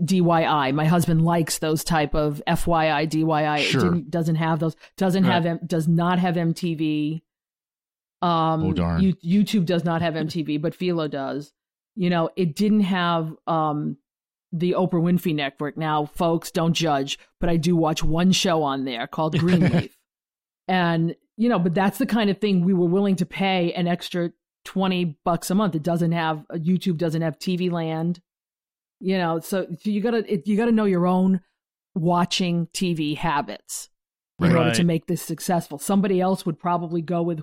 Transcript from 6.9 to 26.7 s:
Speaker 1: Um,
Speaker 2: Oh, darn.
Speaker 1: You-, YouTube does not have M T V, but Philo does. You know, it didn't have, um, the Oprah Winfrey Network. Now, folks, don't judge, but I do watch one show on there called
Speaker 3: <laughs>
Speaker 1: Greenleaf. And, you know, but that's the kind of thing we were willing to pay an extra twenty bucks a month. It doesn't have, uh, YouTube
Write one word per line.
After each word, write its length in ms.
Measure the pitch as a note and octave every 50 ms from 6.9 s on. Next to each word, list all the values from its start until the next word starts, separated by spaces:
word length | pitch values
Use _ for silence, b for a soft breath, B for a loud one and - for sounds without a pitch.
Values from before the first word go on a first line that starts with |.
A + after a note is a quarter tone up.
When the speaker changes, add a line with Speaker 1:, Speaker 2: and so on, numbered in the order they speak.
| D3+ D3+ D3+ D3 D#3 E3 - _ _ _ _ _ _ _ _ _ _ _ _ _ _ _ _ _ _ -
Speaker 1:
Um, 420 | F3+ F3 E3+ E3 D#3+ D#3+ D#3+ D#3+ D#3+
Speaker 2:
Oh, 80 | F#3
darn. 300 | D#3 E3+ F3 - - E3+
Speaker 1:
You-, 140 | F#3+ F#3+ E3+
YouTube 500 | - - E3+ F#3+ G#3 G3+ - - G#3 E3+
does 180 | E3 F3+ E3+ E3
not 160 | F3 E3 D#3+
have 160 | E3+ E3 D#3
M 120 | D#3+ D#3 D#3+
T 120 | D#3+ E3+
V, 140 | D3 D3 D3+
but 180 | D3 D3+ E3 -
Philo 320 | - F#3 F3+ F3 E3 D#3
does. 460 | D3 C#3+ C#3 C3+ C3 C3 C#3+ D3 - _ _ _ _ _ _ _ _ -
You 120 | - F3+ F3
know, 220 | F3+ E3+ E3 - -
it 220 | - F3+ D#3+ C#3
didn't 240 | - G#3 G#3 G#3+ G#3+
have, 560 | G3+ F3 F#3+ F3+ F3 F3 E3+ E3 D#3+ D#3+ D#3 - -
um, 520 | - E3 D#3+ D#3 D#3 D3 D3+ D#3 D#3 D3 - _ _ _ _ _ _ _ _ _ -
the 200 | F3+ D#3 F3+ F3+
Oprah 300 | - - F#3 - F#3 E3+
Winfrey 320 | E3 F3 F3+ E3+ - F3+ D3+
Network. 420 | D3 C#3 C3+ - - D3+ C#3+ -
Now, 300 | - D#3+ D#3 D3+ D3+ D3+
folks, 440 | - - - F3+ E3 E3+ D#3+ - -
don't 220 | - F3 E3 E3
judge, 460 | D#3 - E3+ D#3+ D3 C3+ C#3 C#3 - - b b b b
but 100 | - E3+
I 80 | E3+ E3+
do 180 | D#3 F3 F3
watch 260 | E3 D#3+ D#3 D#3+ -
one 300 | D#3+ D3+ D#3 E3 F3+ F#3+
show 300 | F3+ - - G3 E3 D#3+
on 220 | D3+ C#3 C3+ C#3 C3
there 200 | C3+ B2 A#2 C3
called 300 | - - D#3+ D#3 D#3 D#3 D#3
Speaker 3:
<laughs> 0 |
Speaker 1:
Greenleaf. 600 | D#3+ F3+ F#3 F3 F3+ E3+ - E3+ - - _ _ _ _ _ _ _ _ _ _ _ _ _ _ _
And, 480 | - F#3 F#3 F3 E3+ E3+ E3 E3 E3+ - _ _ _ _
you 140 | - A3+ A#3+
know, 80 | A#3 F3+
but 160 | F3 F#3 D#3
that's 240 | F#3+ F#3+ G3+ - -
the 80 | C4+
kind 240 | - G#3 A#3 G#3+ G3+
of 80 | F#3+ -
thing 260 | G#3+ G#3 F#3+ F3+ E3+
we 80 | F#3+
were 140 | G3 F3 F3
willing 300 | E3+ F3 G3 G3+ G3+ F#3
to 100 | - F3+
pay 460 | - - - G3 F#3+ F#3+ F#3 F3 E3+ -
an 120 | F3+ F3
extra 460 | E3+ F3 F3 - - - F3 E3+ F3 - _ _ _ _ _ -
twenty 540 | - - F#3+ F#3+ F#3 F#3 F3+ F3+ E3 D3 _ -
bucks 260 | F3+ E3+ D#3+ - -
a 40 | F#3
month. 200 | G#3 G#3+ F3+ D#3
It 80 | E3
doesn't 300 | D3 F3 E3+ E3 E3+ E3
have, 340 | E3+ E3+ E3 D#3+ D#3 D3+ - -
uh, 60 | -
YouTube 420 | E3+ D3+ F3